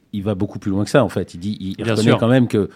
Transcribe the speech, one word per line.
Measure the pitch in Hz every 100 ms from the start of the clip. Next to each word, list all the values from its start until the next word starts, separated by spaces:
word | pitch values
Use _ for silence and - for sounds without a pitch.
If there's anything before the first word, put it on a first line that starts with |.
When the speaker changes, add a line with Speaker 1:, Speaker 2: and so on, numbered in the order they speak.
| _
Speaker 1:
il | 104
va | 98 95
beaucoup | 104 104
plus | 104
loin | 98
que | 107
ça, | 147 101
en |
fait. | - 90 87
Il |
dit, | 98 107
il | 95 -
Speaker 2:
Bien | 107
Speaker 1:
reconnaît | 110 113
Speaker 2:
sûr. | 120
Speaker 1:
quand | 117
même | 131 120
que, | 110 95